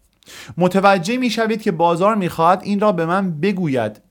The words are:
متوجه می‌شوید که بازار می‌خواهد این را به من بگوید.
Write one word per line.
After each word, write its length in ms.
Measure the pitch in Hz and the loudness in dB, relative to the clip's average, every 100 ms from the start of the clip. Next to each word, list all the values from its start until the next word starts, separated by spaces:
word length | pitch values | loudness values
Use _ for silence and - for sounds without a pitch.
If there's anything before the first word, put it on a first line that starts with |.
| _ _ - - - - | _ _ -20 -20 -10 -2
متوجه 580 | 180 190 196 196 165 254 | 0 4 4 4 0 -2
می‌شوید 460 | 247 226 220 220 | -2 -2 -2 -2
که 100 | 220 | -2
بازار 420 | 165 170 165 202 | 0 2 2 2
می‌خواهد 460 | 220 165 - 170 196 | 0 -2 0 2 2
این 160 | 196 202 | 0 0
را 120 | 214 | 0
به 140 | 170 165 | 0 0
من 340 | 190 196 151 | -2 -2 -2
بگوید. 600 | 190 190 160 127 107 107 _ | -2 -2 -2 -2 -2 -6 _